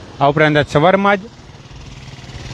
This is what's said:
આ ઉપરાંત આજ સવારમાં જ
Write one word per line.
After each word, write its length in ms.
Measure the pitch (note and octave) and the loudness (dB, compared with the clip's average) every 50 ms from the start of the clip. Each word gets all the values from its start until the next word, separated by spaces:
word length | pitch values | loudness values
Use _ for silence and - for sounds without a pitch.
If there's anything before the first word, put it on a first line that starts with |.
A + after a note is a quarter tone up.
| - - - - | -20 -12 -4 0
આ 80 | C#3 C#3+ | 0 2
ઉપરાંત 280 | C#3+ D3+ D#3 D3+ D3+ | 4 4 4 4 4
આજ 100 | D3 C#3 - | 2 2 2
સવારમાં 480 | - D3 D3+ F3+ F#3+ G3 G3 G3+ G#3 | 2 2 4 4 4 4 2 2 0
જ 40 | G3 G3 A#3 - - - - - - - - - - - - - - - - - - - - - - - - | 0 -2 -8 -20 -20 -20 -20 -20 -20 -20 -20 -20 -20 -18 -18 -18 -18 -18 -20 -20 -20 -18 -18 -16 -16 -14 -14